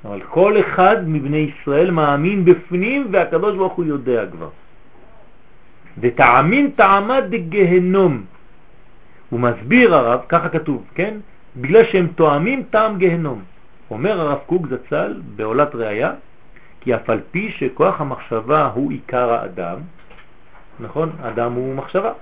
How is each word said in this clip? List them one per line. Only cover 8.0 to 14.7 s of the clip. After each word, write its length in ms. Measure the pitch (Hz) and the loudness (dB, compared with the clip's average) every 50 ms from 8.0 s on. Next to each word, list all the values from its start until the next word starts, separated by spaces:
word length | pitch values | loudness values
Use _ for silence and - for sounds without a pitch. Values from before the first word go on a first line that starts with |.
| 190 170 139 113 98 - - - - - - - - - - - - - - - - - - - - - | 4 2 2 -2 -8 -14 -20 -20 -20 -20 -20 -20 -20 -20 -20 -20 -20 -20 -20 -20 -20 -20 -20 -20 -12 -8
הוא 100 | 120 117 | -4 0
מסביר 540 | 123 120 113 - 110 127 208 254 247 208 170 | 0 0 0 -2 -2 2 4 6 6 6 6
הרב, 260 | 143 123 117 123 127 - - | 4 4 4 0 0 0 0
ככה 200 | 170 165 147 160 | 0 0 0 0
כתוב, 360 | 160 160 156 - 139 117 - - - | -4 -4 -4 -4 -6 -6 -8 -10 -6
כן? 200 | - 180 208 214 214 - - - - - - - | -6 -6 -6 -6 -10 -14 -18 -20 -20 -20 -18 -14
בגלל 280 | 120 123 139 185 226 226 | -10 -4 4 6 6 6
שהם 220 | - - 190 175 160 175 | 6 4 0 0 0 2
טועמים 480 | - 165 151 143 143 165 226 269 269 185 - | 2 4 4 4 2 0 0 -2 -4 -4 -2
טעם 280 | - 214 220 220 208 185 | 0 2 2 2 0 0
גהנום. 440 | 185 180 170 170 160 147 123 104 95 - - - - - - - - - | 0 2 2 0 -4 -6 -8 -10 -12 -18 -20 -20 -20 -20 -20 -20 -14 -12
אומר 300 | 113 107 143 208 214 180 | -8 -4 -2 -2 -2 0
הרב 180 | 160 147 143 139 - | -2 -2 -2 -4 -4
קוק 200 | - 170 180 165 | -2 -2 -2 -2
זצ"ל 540 | 123 | -2